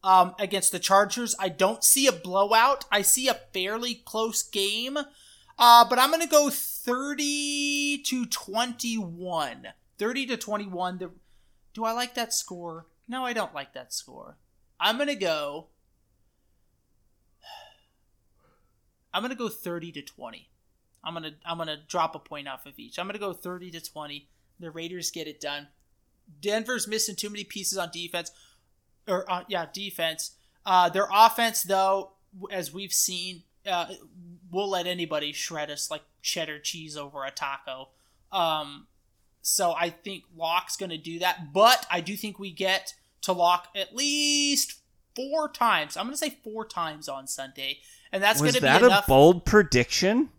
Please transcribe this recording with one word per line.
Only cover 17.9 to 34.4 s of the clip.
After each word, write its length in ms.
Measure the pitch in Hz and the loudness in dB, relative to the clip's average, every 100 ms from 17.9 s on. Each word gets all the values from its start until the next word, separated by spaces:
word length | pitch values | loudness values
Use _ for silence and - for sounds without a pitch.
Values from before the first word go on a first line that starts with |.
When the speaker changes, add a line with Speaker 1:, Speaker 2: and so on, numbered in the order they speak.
| _ _ _ _ _ _ _ _ _ _ _ _ | _ _ _ _ _ _ _ _ _ _ _ _
Speaker 1:
I'm 80 | 180 | -8
gonna 140 | 240 254 | -6 -8
go 140 | 233 | -10
thirty 420 | - - 170 170 | -8 -10 -10 -10
to 100 | 147 | -16
twenty. 480 | - - 120 101 78 _ _ _ _ _ | -18 -18 -18 -18 _ _ _ _ _ _
I'm 100 | 160 | -14
gonna, 180 | 165 156 151 170 | -12 -14 -16 -12
I'm 120 | 165 | -8
gonna 200 | 160 151 156 | -8 -10 _
drop 280 | 180 160 160 | -2 -2 -4
a 40 | |
point 280 | - 147 143 | -14 -14 -12
off 180 | 131 - | -14 -16
of 120 | - | -20
each. 180 | 117 - | -16 -10
I'm 80 | 180 | -8
gonna 120 | 208 | -6
go 140 | 202 | -8
thirty 380 | 175 180 180 180 | -8 -12 -12 -14
to 100 | 165 | -16
twenty. 480 | 156 - 147 143 _ _ _ _ | -16 -14 -14 -14 _ _ _ _
The 120 | 170 | -16
Raiders 400 | 160 170 180 160 | -10 -10 -6 -8
get 160 | 170 156 | -8 -12
it 140 | 147 | -8
done. 260 | 147 143 143 _ _ _ _ _ _ 147 | -8 -8 -10 _ _ _ _ _ _ -10
Denver's 460 | 190 214 226 247 - | -4 -4 -2 -6 -4
missing 280 | 220 220 190 | -4 -4 -6
too 140 | 208 | -10
many 140 | 208 | -10
pieces 340 | 202 208 190 196 | -12 -8 -6 -4
on 120 | 170 | -6
defense. 400 | 170 170 175 170 _ _ _ _ _ _ _ - | -8 -8 -8 -8 _ _ _ _ _ _ _ -4
Or, 220 | 180 - | -4 -2
uh, 120 | 180 180 | -6 -4
yeah, 180 | 185 165 | -6 -6
defense. 640 | - 202 - 165 160 - _ _ _ - | -8 -10 -4 -4 -4 -10 _ _ _ 2
Uh, 240 | 185 175 | 4 6
their 180 | 175 202 | 2 2
offense, 520 | 196 220 220 233 220 | 8 8 8 0 0
though, 480 | 175 190 190 196 - _ _ 196 | 0 2 4 2 -2 _ _ -20
w-, 160 | 190 196 | -10 -8
as 160 | 165 | -8
we've 180 | 165 196 | -10 -4
seen, 500 | - - 180 180 180 _ _ - | -2 0 -2 -10 -14 _ _ -4
uh, 220 | 180 170 190 - 180 175 175 | -4 -4 -10 -20 -20 -20 -20